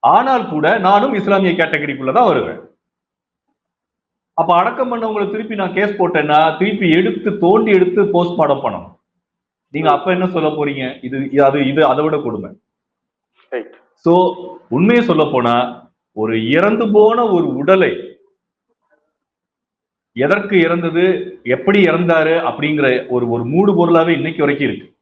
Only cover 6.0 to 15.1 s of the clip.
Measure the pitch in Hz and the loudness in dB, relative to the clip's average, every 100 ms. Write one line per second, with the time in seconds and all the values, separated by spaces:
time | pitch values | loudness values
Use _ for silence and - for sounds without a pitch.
6 | 175 170 147 151 160 156 196 202 185 160 | 0 0 2 4 2 0 -4 -2 2 2
7 | 185 - 214 - 175 220 220 190 180 190 | 0 -2 -6 0 2 2 4 2 2 2
8 | 196 175 175 175 147 135 123 92 90 _ | 0 0 -2 0 0 0 -4 -8 -14 _
9 | _ _ _ _ _ _ _ 143 160 143 | _ _ _ _ _ _ _ -4 0 0
10 | 190 185 180 151 156 135 147 135 127 - | 0 -2 -2 -2 -2 -2 -6 -4 -8 -10
11 | 127 131 139 135 139 143 135 139 147 131 | -10 -8 -2 2 2 2 0 2 2 2
12 | 151 151 131 107 90 - _ _ _ _ | 0 -2 -6 -8 -12 -18 _ _ _ _
13 | _ _ _ _ _ 123 110 - _ _ | _ _ _ _ _ -12 -12 -20 _ _
14 | 165 175 180 - - - _ 127 196 240 | 2 4 2 -2 -16 -20 _ 0 2 2
15 | - | 2